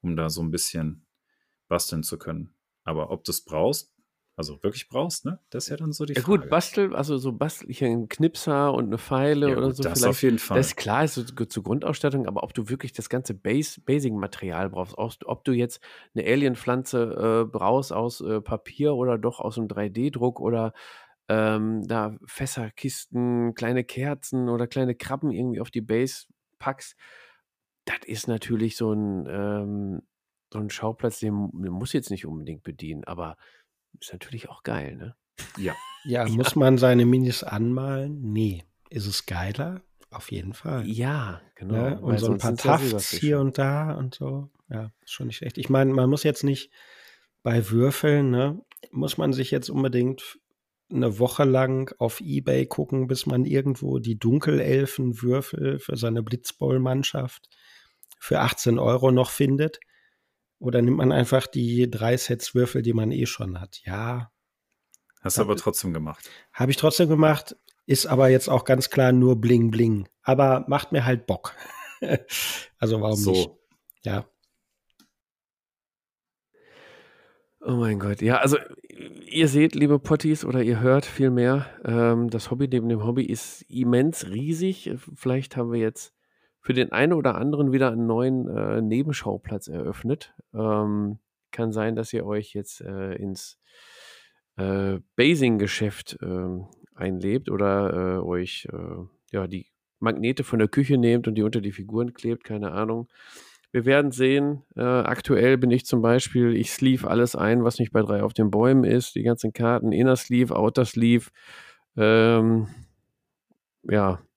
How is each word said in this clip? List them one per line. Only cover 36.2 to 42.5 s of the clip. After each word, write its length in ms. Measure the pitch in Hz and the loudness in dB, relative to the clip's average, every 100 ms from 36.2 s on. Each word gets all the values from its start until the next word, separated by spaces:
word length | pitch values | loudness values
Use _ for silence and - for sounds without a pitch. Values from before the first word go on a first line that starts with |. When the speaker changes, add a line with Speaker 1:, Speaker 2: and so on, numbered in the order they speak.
Speaker 2:
<laughs> 20 | 113 | 0
Ja. 20 | |
Speaker 3:
muss 220 | 110 135 - | 0 0 4
man 220 | 131 131 | 6 6
seine 280 | 127 123 120 | 6 6 6
Minis 380 | 127 127 120 | 4 2 -2
anmalen? 880 | - 104 117 127 135 135 139 147 120 | -6 -4 -2 -2 -4 -6 -8 -8 -6
Nee. 320 | 107 110 90 - _ _ | -2 -2 -2 -12 _ _
Ist 160 | - 101 | -8 -6
es 180 | 98 | -6
geiler? 580 | - 87 90 110 156 185 _ _ _ | -6 -6 -6 -6 -8 -8 _ _ _
Auf 220 | - - | -18 -10
jeden 200 | 101 90 | -8 -8
Fall. 320 | - 160 135 | -10 -8 -6
Speaker 2:
Ja, 560 | 104 113 127 147 110 85 _ | -6 -4 -2 -4 -6 -10 _
genau, 200 | _ 92 | _ -6
Speaker 3:
Ne? 260 | 110 123 147 | -2 -2 -4
Und 100 | 170 | -2
Speaker 2:
weil 60 | 110 | 0
Speaker 3:
so 80 | 113 | 2
ein 80 | 101 | 0
Speaker 2:
sonst 20 | |
Speaker 3:
paar 80 | 117 | 0